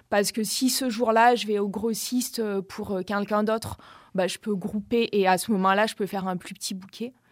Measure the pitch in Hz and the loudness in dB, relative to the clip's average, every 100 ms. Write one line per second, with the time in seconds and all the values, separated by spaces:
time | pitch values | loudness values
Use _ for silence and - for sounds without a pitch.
0 | - 208 202 - 208 - 262 254 262 214 | -2 0 2 -2 -4 0 0 2 -2 0
1 | 233 220 233 247 208 202 208 202 226 220 | 2 6 6 4 2 -2 -2 -2 -2 -2
2 | - 247 240 - 214 196 190 - 202 190 | -2 -2 -2 -4 -2 -2 -4 -8 -4 -4
3 | 180 202 196 208 214 220 - - - - | -2 -2 0 0 2 0 -4 -12 -18 -20
4 | - 190 180 - 220 202 202 214 202 233 | -6 0 0 -2 -4 -4 -2 -6 0 0
5 | 226 208 185 185 - 202 190 196 214 - | 2 2 4 4 2 2 4 4 2 -2
6 | 190 196 190 180 - 196 - 196 190 - | -6 -4 -4 -6 -8 -12 -10 -10 -12 -12
7 | 240 254 _ | -12 -12 _